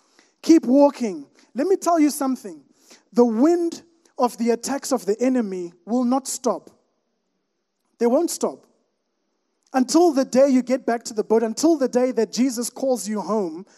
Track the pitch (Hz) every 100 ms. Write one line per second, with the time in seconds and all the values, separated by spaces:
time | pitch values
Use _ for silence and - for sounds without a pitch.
0 | _ _ _ _ - 320 - 277 285 277
1 | 226 165 143 _ _ 214 349 370 339 339
2 | 294 - 269 254 202 151 _ _ _ -
3 | _ - 240 220 302 349 339 - - _
4 | _ - 247 - 233 233 233 277 - 254
5 | 180 214 254 254 208 185 175 - - 247
6 | 240 262 269 - 240 165 - _ _ _
7 | _ _ _ _ _ _ _ _ _ -
8 | 233 269 339 - 190 131 _ _ _ _
9 | _ _ _ _ _ _ _ 269 254 320
10 | 359 269 262 247 285 254 247 254 - 233
11 | - 214 196 220 226 220 320 320 254 240
12 | 254 226 214 - 269 226 233 - 269 247
13 | 185 214 165 220 180 160 202